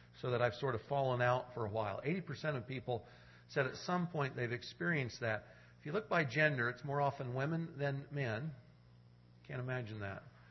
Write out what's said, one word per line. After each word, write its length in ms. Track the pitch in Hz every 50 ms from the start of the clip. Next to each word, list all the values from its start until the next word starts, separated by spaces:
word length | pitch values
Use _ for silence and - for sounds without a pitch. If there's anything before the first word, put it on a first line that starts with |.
| - - - - -
so 80 | 131
that 100 | 123 117
I've 140 | 120 120 117
sort 220 | - 143 135 120
of 60 | 107 -
fallen 380 | - 143 139 135 131 127 123
out 320 | 123 123 123 127 - - -
for 140 | 120 113
a 20 | 104
while." 320 | 101 110 107 101 98 - -
Eighty 180 | 139 175 196 175
percent 340 | - 135 - - 156 147
of 100 | 127 104
people 400 | - 131 131 - - 123 107 - - - - - - - - - -
said 180 | - 151 135
at 100 | 127 -
some 300 | - - - 180 180 175
point 280 | 170 - 156 139 131 123
they've 180 | 123 120 117 120
experienced 680 | - - - - - 170 175 170 147 131 113 - -
that. 260 | 120 113 107 104 - - - - - - - -
If 40 | -
you 80 | 147 151
look 160 | 214 220 -
by 160 | 185 170 156
gender, 460 | 127 113 151 156 151 147 127 117 120
it's 140 | 123 - -
more 180 | 147 139 143 143
often 320 | 139 - - 139 123 123
women 400 | 131 135 151 165 165 165 160 -
than 300 | 135 143 143 139 139 139 -
men. 440 | 143 143 139 117 107 110 147 160 143 - - - - - - - - - - - - - - - - - - -
Can't 120 | 143 127
imagine 380 | 123 127 127 127 117 104 107 107
that. 240 | 101 98 98 - - - - - - -